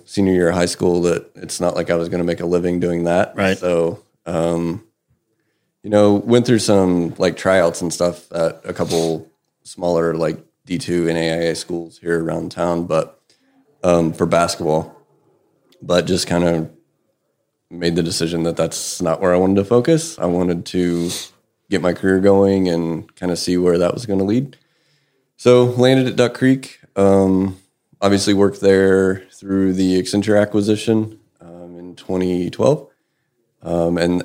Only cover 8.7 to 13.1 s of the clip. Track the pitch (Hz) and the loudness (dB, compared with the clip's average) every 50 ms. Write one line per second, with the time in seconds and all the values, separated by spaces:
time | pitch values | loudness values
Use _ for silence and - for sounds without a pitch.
8.7 | 90 - 90 80 87 82 82 80 80 76 - - _ _ _ _ _ _ _ - | -8 -6 -4 -2 -2 -2 -2 -2 -4 -6 -8 -14 _ _ _ _ _ _ _ -20
9.7 | - 95 90 87 85 82 85 82 80 80 82 78 - - - _ _ _ _ - | -12 -6 -2 -2 0 0 0 0 0 -2 -2 -4 -4 -6 -12 _ _ _ _ -8
10.7 | 90 78 - 87 87 87 85 82 82 82 82 82 80 82 85 82 78 - - - | -8 -6 -4 -4 -2 -2 0 0 0 0 -2 -2 -2 -2 -2 -2 -4 -4 -6 -8
11.7 | 87 85 82 80 - - 85 85 82 82 82 80 80 82 82 90 - 90 85 87 | -8 -10 -10 -12 -16 -10 -4 -2 -2 -2 -2 -4 -4 -6 -6 -8 -6 -4 -2 -2
12.7 | 85 85 85 90 78 78 80 - | -2 -2 -2 -2 -2 -2 -2 -4